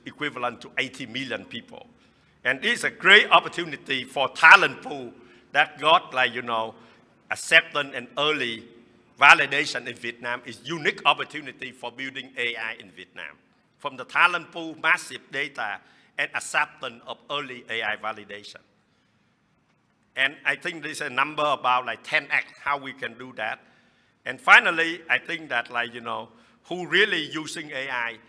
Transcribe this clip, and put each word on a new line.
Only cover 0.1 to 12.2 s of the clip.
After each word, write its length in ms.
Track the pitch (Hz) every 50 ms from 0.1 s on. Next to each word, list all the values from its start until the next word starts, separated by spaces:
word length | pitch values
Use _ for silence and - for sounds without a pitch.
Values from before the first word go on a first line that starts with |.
| - - 147 147 120 127 123 120 117 - -
to 80 | 139 - -
eighty 260 | 131 127 - - 135
million 400 | 110 113 127 139 123 113 104 98
people. 420 | - - 117 - - - - - - _ _ _ _ _ _ _ _ _ _ -
And 180 | 123 131 135 160
this 160 | 214 240 196
is 60 | -
a 60 | 139
great 400 | - - - 180 196 214 233 -
opportunity 720 | 185 151 - 160 - - 175 165 139 131 - - 139 131 123
for 240 | - - 147 135 123
talent 520 | - - - 160 185 196 170 147 131 - -
pool 300 | - 151 139 123 117 - - - - - - - _ -
that 260 | 143 151 - - -
got, 360 | 143 156 165 180 - - 131
like, 180 | 127 127 123 117
you 100 | 120 120
know, 320 | 120 117 113 113 113 110 - - - - - _ _ _ _ _ -
acceptance 600 | - - - - 165 165 165 - 156 147 139 135 135
and 140 | 127 120 127 135
early 480 | 143 143 151 151 143 131 117 113 110 - - - - - _ _ _ _ _ _ -
validation 680 | 135 143 165 160 143 135 135 143 151 143 - 131 120
in 80 | 127 113
Vietnam. 460 | 110 117 117 117 117 120 120 120 127 -
Is 140 | 131 110 - 107
unique 380 | 131 170 165 147 185 - 160 -
opportunity 680 | 151 143 135 139 - - 151 139 131 120 - 135 127
for 220 | 117 - - 120 117
building 380 | 123 135 135 131 135